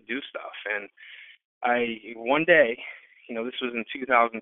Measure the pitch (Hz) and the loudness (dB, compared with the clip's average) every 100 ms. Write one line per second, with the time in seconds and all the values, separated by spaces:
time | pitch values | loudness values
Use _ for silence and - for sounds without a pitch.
0 | 107 123 - - - - 101 104 104 _ | -6 -10 -8 -14 -14 -12 -6 -6 -8 _
1 | - - - - _ _ 123 120 117 113 | -20 -20 -20 -20 _ _ 0 2 0 -4
2 | 104 117 117 143 160 165 123 120 - - | -12 -8 2 2 6 6 6 2 -10 -18
3 | - _ - 117 117 - 127 120 113 139 | -20 _ -12 -8 -6 -6 -6 -6 -8 -8
4 | 127 123 117 113 | 2 4 4 0